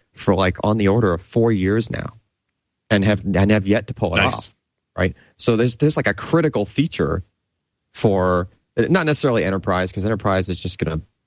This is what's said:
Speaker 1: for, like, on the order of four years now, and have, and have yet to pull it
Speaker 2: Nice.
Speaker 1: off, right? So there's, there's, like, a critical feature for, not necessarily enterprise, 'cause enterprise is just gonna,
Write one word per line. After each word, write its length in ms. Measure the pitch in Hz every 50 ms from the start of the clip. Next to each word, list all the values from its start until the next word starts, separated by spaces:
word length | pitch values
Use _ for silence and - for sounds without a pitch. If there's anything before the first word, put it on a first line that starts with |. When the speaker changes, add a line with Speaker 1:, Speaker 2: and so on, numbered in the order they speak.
| _ _ _
Speaker 1:
for, 220 | - - - 95
like, 240 | 90 95 90 - - -
on 160 | 107 107 113
the 100 | 101 95
order 240 | 98 120 113 95 87
of 80 | 80
four 300 | - - - 120 113 117 113
years 380 | 95 92 95 104 113 110 -
now, 240 | - - - - - - _ _ _ _ _ _ _ _ _ _ _ _ _ _
and 160 | 110 101 98
have, 180 | 107 104 98 -
and 260 | 98 95 95 98 101
have 160 | 107 107 95
yet 220 | 98 104 117 - -
to 60 | -
pull 200 | - 104 85 78
it 40 | 82
Speaker 2:
Nice. 160 | 101 127 120
Speaker 1:
off, 200 | - - - - _ _ _ _ _ _ _ _
right? 180 | - 92 92 - - _ _ _
So 200 | - - 123 117
there's, 200 | 107 120 123 -
there's, 200 | - 147 151 -
like, 100 | 156 -
a 80 | 104 101
critical 500 | - - - - 165 156 151 - 110 101
feature 600 | - - - 147 165 - - 82 71 82 85 - - _ _ _ _ _ _ _ _ _ _ _ _ -
for, 560 | - - 110 98 95 92 92 90 92 90 - - _ _ _ _
not 280 | - 113 - 170 185 165
necessarily 400 | 156 147 - - 139 117 110 80
enterprise, 480 | 95 95 92 85 101 92 90 92 95 -
'cause 140 | 98 95
enterprise 420 | 110 113 104 - 104 95 95 92 90
is 140 | 87 - -
just 160 | 92 - -
gonna, 220 | - 80 78 78 - - _ _ _